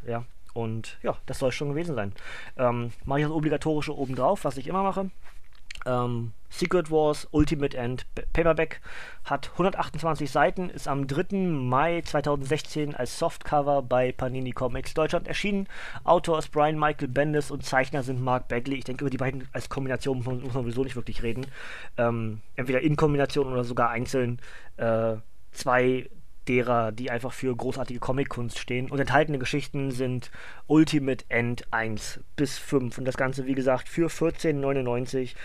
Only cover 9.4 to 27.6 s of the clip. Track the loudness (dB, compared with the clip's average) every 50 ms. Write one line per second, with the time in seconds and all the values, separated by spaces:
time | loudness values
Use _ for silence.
9.4 | -2 -2 0 2 2 4 4 2 -4 -2 -2 -2 0 0 0 0 0 0 4 4
10.4 | 4 4 4 0 -4 -4 -4 -4 -2 -2 0 0 0 0 0 0 0 0 0 0
11.4 | 2 2 2 0 2 2 2 4 4 2 2 0 -2 0 0 0 2 2 0 0
12.4 | 0 0 0 -2 -2 -4 -4 -2 -2 -2 -2 -4 -4 -4 -2 -2 -2 -2 -2 -4
13.4 | -4 2 2 2 4 4 2 2 2 2 4 4 4 2 0 -2 -2 -2 -2 -2
14.4 | -4 -4 -2 -2 -2 0 0 -2 -4 -2 0 0 0 2 2 0 -2 -2 -4 -2
15.4 | 0 0 0 0 0 -2 -6 -8 -6 -6 -6 -2 4 4 4 4 4 2 0 0
16.4 | 0 0 2 2 4 4 4 2 2 2 2 0 -2 0 2 2 2 4 2 0
17.4 | 0 0 -4 -4 -2 0 2 2 2 2 0 -2 -2 -2 -2 -2 0 2 0 0
18.4 | 0 0 -2 -2 0 -2 -2 -4 -4 -6 -4 -2 -2 -2 0 0 0 0 -2 -4
19.4 | -6 -6 -6 -6 -6 -4 -4 -2 -2 -2 -2 0 0 0 0 0 0 -2 -2 -2
20.4 | -2 -2 -2 -2 -2 -2 0 0 0 -2 -2 -4 -2 0 2 2 2 2 0 0
21.4 | -2 -6 -6 -8 -8 -8 -8 -8 -8 -4 0 2 2 2 2 0 -2 -2 -4 -4
22.4 | -8 -8 -6 -4 -2 2 2 2 4 4 2 4 4 4 4 4 2 2 2 0
23.4 | 0 0 0 -2 -2 0 0 2 2 2 2 -2 -2 0 0 2 2 2 0 -4
24.4 | -6 -8 -10 -10 -10 -8 -6 -2 0 2 2 2 2 0 0 -2 -6 -10 -10 -10
25.4 | -10 -10 -8 -4 0 2 4 4 4 4 2 0 -2 -6 -10 -10 -10 -8 -8 -6
26.4 | -2 2 2 2 4 4 4 2 2 0 -2 -4 -4 -4 -4 -2 -4 -4 -4 -2
27.4 | -2 -2 -2 0